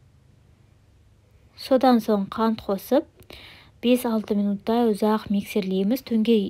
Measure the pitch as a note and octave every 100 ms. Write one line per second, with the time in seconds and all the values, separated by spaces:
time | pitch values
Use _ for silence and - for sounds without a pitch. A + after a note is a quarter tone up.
0 | _ _ _ _ _ _ _ _ _ _
1 | _ _ _ _ - - - C4 B3+ A#3+
2 | G#3+ G#3 G3 - A3+ A3 - G3 - C4+
3 | - _ - - - - - _ A#3+ B3
4 | B3 A3 G3+ G3+ G3+ G3+ - A#3 A#3 G3
5 | G#3+ G#3+ - G3+ - G#3+ F#3+ F#3+ G3 C#4
6 | - A3+ A3 A3